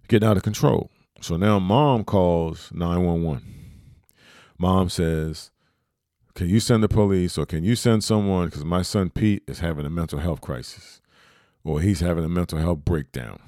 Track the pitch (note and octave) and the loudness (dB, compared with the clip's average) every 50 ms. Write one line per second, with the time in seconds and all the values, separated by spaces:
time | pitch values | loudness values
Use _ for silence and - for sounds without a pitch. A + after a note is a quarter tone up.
0 | _ - A#2+ A2 G#2+ A2+ G#2+ F#2 - G#2+ G#2+ - - C#3+ A#2 - - - _ _ | _ 2 2 4 4 4 4 2 2 0 0 2 2 2 2 2 0 -4 _ _
1 | _ _ _ - - - E2+ E2 F#2+ G#2+ G#2 G2+ F#2 F2+ G#2 C3 D3+ D3 C3 A2+ | _ _ _ -16 -8 -6 -2 0 2 2 2 2 2 2 2 4 4 4 2 0
2 | G2+ - - G2 F2+ F2 E2+ E2+ E2 D#2+ D#2+ E2 - - - E2+ F2 E2+ F2 F2+ | 0 0 2 2 4 4 2 2 0 -2 -4 -8 -12 -14 -8 -4 -4 -2 0 0
3 | F2+ F2 E2+ E2+ E2+ E2 D2 B1 - - - - - - - - - - - - | 0 0 0 0 -2 -2 -4 -6 -8 -12 -18 -20 -20 -20 -20 -20 -20 -20 -20 -20
4 | _ _ _ _ _ - - - - _ _ - F2+ F2+ F#2 F#2+ F#2 F2+ - - | _ _ _ _ _ -20 -20 -20 -20 _ _ -2 0 2 4 4 2 0 0 -2
5 | F2 E2 E2 D#2+ D#2 D#2+ D#2 - - - _ _ _ _ _ _ _ _ _ _ | -2 0 0 -2 -4 -6 -8 -10 -14 -20 _ _ _ _ _ _ _ _ _ _
6 | _ _ _ _ _ _ _ - F#2 E2+ F#2+ A2+ - - B2 A2+ A2 G2 - A2+ | _ _ _ _ _ _ _ -6 -2 2 2 2 4 4 2 2 2 2 2 2
7 | G#2 G2+ G2 F#2 F2+ F2 - - D2 - - D#2+ E2 G2+ A#2+ A#2 - B2 A2+ G#2+ | 2 4 4 2 0 0 -2 -4 -4 -4 -4 -2 0 0 -2 0 2 2 2 2
8 | G2 - A2 G#2+ G2+ G2 F#2+ F#2 F2 D#2+ - C#2 D2 D#2+ F2 F2+ F2+ - - G#2+ | 2 0 0 0 2 0 0 0 -2 -2 -6 -8 -4 -2 -2 -2 -2 -2 -2 -2
9 | F#2+ E2+ - - A2 G#2+ G2+ G2 - - C2+ - E2+ E2+ E2 D2 D2 D2 D#2+ E2+ | -2 -2 -2 0 0 2 0 0 -4 -8 -10 -6 -4 -4 -4 -4 -6 -6 -4 -6
10 | E2+ D#2+ - D2+ D#2+ F2 D#2+ C#2 - - D2 A#1+ A#1+ - - - - - - _ | -6 -6 -6 -4 -4 -4 -4 -6 -6 -10 -10 -10 -10 -14 -18 -20 -20 -20 -20 _
11 | _ _ _ _ _ _ _ _ _ _ _ _ _ E2 D2+ D2 E2 G2+ G2+ D2+ | _ _ _ _ _ _ _ _ _ _ _ _ _ -4 -2 0 2 2 2 2
12 | E2+ F2 F2 E2 E2 D#2+ F2 F2 F2 - - D#2 D#2+ F2 F2 D2+ D2 - F2 D#2 | 0 0 0 0 -2 -2 -2 -2 -2 -2 -2 -2 0 0 -2 -2 -2 -2 -2 -2
13 | C#2 - - B1+ A#1+ A1 G1+ - - | -2 -6 -10 -12 -12 -12 -14 -18 -20